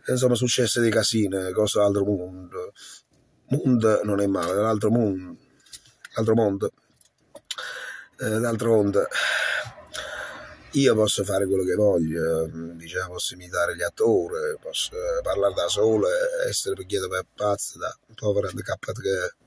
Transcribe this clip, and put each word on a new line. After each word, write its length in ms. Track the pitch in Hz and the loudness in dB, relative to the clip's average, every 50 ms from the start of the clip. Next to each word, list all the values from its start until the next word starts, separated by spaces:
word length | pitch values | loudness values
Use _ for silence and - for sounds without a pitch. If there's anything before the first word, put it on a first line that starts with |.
| - | -2
Insomma, 280 | - 127 123 127 127 123 | -2 0 2 4 2 4
successe 460 | 113 123 120 - - 120 110 - 123 | 2 2 0 2 2 2 0 2 2
dei 100 | 117 113 | 2 2
casini, 600 | 104 113 104 - 113 113 104 95 95 95 92 92 92 | 2 2 2 2 2 2 0 2 0 -2 -4 -2 0
cose 240 | 104 107 104 - | 0 0 2 2
dell'altro 260 | 107 101 101 98 101 98 | 2 2 4 4 2 2
mondo. 720 | 101 104 90 90 92 90 92 90 87 - 92 90 98 _ - - - - - _ _ _ _ _ _ _ _ _ | 2 0 -2 -2 -8 -12 -14 -16 -12 -10 -10 -10 -12 _ -18 -20 -20 -20 -20 _ _ _ _ _ _ _ _ _
Mondo 560 | _ 135 147 - 131 127 117 110 110 107 101 - | _ -2 0 2 2 2 4 4 4 4 4 2
non 160 | 107 101 98 | 0 2 2
è 80 | 101 | 2
male, 260 | 98 95 92 87 87 92 | 2 2 0 0 0 0
dall'altro 360 | 101 107 110 110 107 107 107 | 2 2 2 2 2 2 2
mondo, 480 | 113 120 117 104 95 92 92 90 85 - _ _ _ _ _ - - - _ - _ _ - - - | 4 4 2 2 0 -2 -6 -12 -16 -18 _ _ _ _ _ -20 -20 -18 _ -20 _ _ -20 -8 -4
l'altro 180 | 117 113 110 110 | -2 2 2 4
mondo. 400 | 117 113 104 98 98 104 - _ _ _ _ _ _ - _ _ _ _ _ _ - _ _ - - - - - - - - - - - - _ - | 4 4 2 2 0 -4 -6 _ _ _ _ _ _ -20 _ _ _ _ _ _ -20 _ _ -12 -12 -10 -12 -12 -12 -12 -12 -14 -14 -16 -20 _ -6
Eh, 200 | - 110 107 110 | -4 -2 0 0
d'altronde, 680 | 117 120 113 104 110 117 113 107 101 101 98 98 90 - - - - - - - - - - - - - - - - - - - - - - - - - - - - - - - - - | 0 0 -2 0 2 4 6 6 4 4 4 2 0 2 -2 -2 0 0 0 0 0 -2 -2 -4 -6 -8 -14 -18 -20 -14 -12 -12 -10 -10 -10 -10 -10 -10 -12 -14 -16 -18 -18 -20 -20 -2
io 220 | - 139 139 127 117 | 0 4 4 6 6
posso 300 | 107 107 104 - - 95 | 4 4 2 2 -2 -2
fare 240 | 92 98 98 101 | 0 0 0 2
quello 160 | 92 98 95 92 | 2 2 0 2
che 100 | 90 90 | 0 2
voglio, 720 | 101 104 104 95 87 82 78 80 82 80 80 82 80 82 82 80 82 82 82 85 | 4 4 4 4 4 2 0 0 0 0 0 0 0 0 -2 -4 -10 -10 -12 -12
diciamo, 380 | 82 82 - 90 92 92 90 90 | -14 -16 -8 -6 -6 -6 -6 -6
posso 200 | 90 - - 90 | -6 -6 -6 -8
imitare 420 | 90 90 90 90 90 87 87 87 | -10 -14 -6 -2 0 0 0 0
gli 60 | 85 | -2
attori, 760 | 85 87 _ - 110 117 110 95 85 87 90 80 76 76 76 - | -4 -4 _ 2 2 4 4 4 2 0 -4 -4 -4 -4 -6 -6
posso, 340 | - - - - - - - | -10 -8 -6 -6 -6 -4 -6
eh, 280 | 90 90 87 82 85 87 | -6 -4 -2 -2 -2 -2
parlare 300 | 92 95 101 98 101 92 | -2 0 2 2 0 2
da 120 | 90 87 87 | 0 -2 0
solo 380 | - 101 107 113 113 107 98 | 2 2 2 4 4 4 2
e 420 | 90 90 87 87 85 85 85 87 - | 2 2 0 0 0 0 -2 -2 -2
essere 260 | - - - 98 98 | -2 -4 -4 -4 -6
picchiato 320 | 98 95 92 101 98 95 | -6 -6 -6 -4 -4 -4
per 180 | 95 92 92 92 _ _ | -2 -4 -6 -6 _ _
pazzo 460 | - 104 104 101 - - - - 82 | -2 0 0 0 0 -2 -6 -6 -6
da 180 | 87 80 - _ _ | -8 -8 -8 _ _
un 60 | _ 113 | _ -6
povero 340 | - 110 107 101 101 98 | 0 0 2 2 2 0
handicappato 540 | 95 98 101 - - 95 - - - 101 110 | -2 -6 -8 -6 -6 -8 -6 -6 -8 -8 -4
che 320 | 101 98 95 92 90 87 - _ _ | -2 -2 0 0 -2 -4 -6 _ _